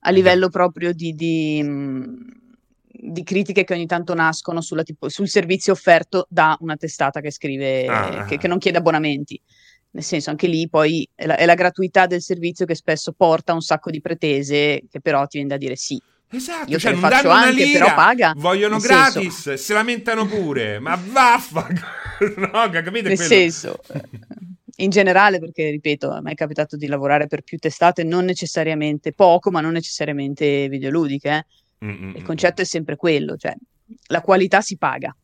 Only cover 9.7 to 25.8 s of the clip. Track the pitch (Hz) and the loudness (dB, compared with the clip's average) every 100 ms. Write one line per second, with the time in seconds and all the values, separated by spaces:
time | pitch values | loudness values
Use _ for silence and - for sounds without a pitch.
9.7 | _ _ - 160 165 143 151 180 160 160 | _ _ -14 -6 -6 -4 -2 -2 0 0
10.7 | 156 156 160 - _ 160 160 170 175 180 | 2 2 2 -6 _ -2 2 6 6 4
11.7 | - 185 196 180 175 - 175 170 175 175 | 0 0 2 2 0 -4 -4 -4 -4 -4
12.7 | 160 - 160 - 160 175 160 156 165 160 | -4 -2 -4 -4 0 2 2 0 -4 0
13.7 | 156 - 160 170 165 160 139 139 147 147 | -4 -2 -8 -6 -4 -2 -2 0 0 0
14.7 | 143 - 147 160 143 143 147 139 139 135 | 0 -6 -8 -2 0 0 -4 -6 -6 -6
15.7 | 131 - 135 _ _ _ 247 254 339 302 | -8 -8 -10 _ _ _ -12 -10 -10 -6
16.7 | 160 233 175 175 254 277 185 247 262 285 | -2 0 2 4 4 6 6 6 4 4
17.7 | 294 185 156 175 247 185 156 160 196 208 | 6 4 6 6 6 2 2 0 2 0
18.7 | 214 220 262 269 254 190 165 - 135 - | 0 4 6 6 4 -4 -6 -8 -8 -2
19.7 | 208 226 240 - 226 214 214 175 131 110 | -2 0 -2 -2 -2 -2 -2 -2 -2 -2
20.7 | 104 139 180 180 262 254 233 - 160 165 | -4 -4 -6 -2 4 6 4 2 -6 -4
21.7 | 175 - - - - 202 208 190 220 226 | -6 -6 -14 -14 -2 -2 0 -2 0 0
22.7 | 170 165 214 190 190 170 202 175 165 - | 0 -4 -4 0 0 4 6 6 0 -10
23.7 | 50 - - - 113 - - 175 185 - | -12 -10 -12 -12 -20 -18 -18 -18 -20 -20
24.7 | - 190 202 190 180 202 185 165 165 156 | -4 0 4 6 6 6 4 -4 -4 -4
25.7 | 147 | -2